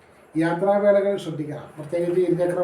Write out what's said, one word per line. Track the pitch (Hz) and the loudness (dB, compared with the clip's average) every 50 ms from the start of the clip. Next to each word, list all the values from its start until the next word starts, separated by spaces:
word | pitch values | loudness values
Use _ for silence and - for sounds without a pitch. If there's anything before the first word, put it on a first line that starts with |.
| _ _ _ _ - _ - 156 165 | _ _ _ _ -20 _ -4 -2 0
യാത്രാവേളകൾ | 165 165 175 190 196 202 202 202 202 202 202 196 202 196 185 - | 0 0 0 0 2 2 4 4 4 4 4 4 2 -2 -4 -6
ശ്രദ്ധിക്കണം. | 160 151 143 151 143 143 - - - - | -8 -8 -8 -8 -8 -8 -12 -14 -16 -16
പ്രത്യേകിച്ച് | 156 147 - 170 175 175 170 175 185 180 170 | -16 -12 -6 -4 -2 -2 0 2 0 2 2
ഇരുചക്ര | 165 165 175 175 175 180 | 2 0 0 0 0 0